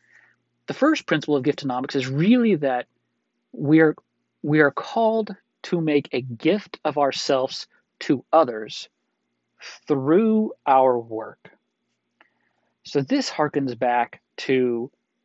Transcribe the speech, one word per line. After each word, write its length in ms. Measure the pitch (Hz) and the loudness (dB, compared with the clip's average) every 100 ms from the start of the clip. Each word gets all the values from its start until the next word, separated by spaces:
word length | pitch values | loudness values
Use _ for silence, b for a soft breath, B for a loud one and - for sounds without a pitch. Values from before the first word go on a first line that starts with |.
| b b b b _ _ - | b b b b _ _ -14
The 80 | |
first 320 | 143 294 311 - | 0 0 0 -2
principle 300 | 156 147 143 | -2 0 0
of 80 | |
Giftonomics 520 | 135 135 135 127 131 139 | 0 -2 -4 -6 -4 -4
is 100 | 131 | -2
really 500 | 139 190 247 233 165 | 0 4 4 4 0
that 300 | 139 123 - _ _ _ _ _ _ | 0 -4 -6 _ _ _ _ _ _
we 280 | - 147 160 | -6 2 4
are, 160 | 156 - _ _ _ _ | 4 2 _ _ _ _
we 180 | 143 151 | 0 2
are 100 | 143 | 2
called 640 | - - 226 220 220 214 190 _ _ | 0 -6 0 0 0 -4 -10 _ _
to 180 | - 175 | -6 -2
make 280 | 156 147 - | 0 0 0
a 80 | 131 | -4
gift 580 | 131 113 156 202 - - | -6 -4 0 0 -4 -8
of 120 | 151 143 | -4 0
ourselves 680 | 143 - - 135 131 - - _ _ - | 0 0 -2 0 -2 -6 -16 _ _ -8
to 240 | - 131 - | -2 -2 2
others 560 | 160 135 110 107 - - _ _ _ _ _ _ _ - - - | 2 2 -2 -10 -14 -18 _ _ _ _ _ _ _ -20 -14 -4
through 640 | 139 135 175 220 220 220 - | -2 2 2 4 2 -2 -4
our 340 | - 135 131 123 | 2 4 4 2
work. 520 | 117 110 104 - - _ _ _ _ _ _ _ _ _ _ _ _ _ | -4 -10 -10 -16 -20 _ _ _ _ _ _ _ _ _ _ _ _ _
So 180 | - 143 | -6 -4
this 260 | 131 143 - | -2 -2 -2
harkens 500 | - 151 147 135 117 | -2 -2 -2 -4 -2
back 440 | 123 120 120 - _ - | 0 0 -2 -8 _ -10
to 520 | - 131 123 117 123 _ _ _ | -2 0 0 -2 -6 _ _ _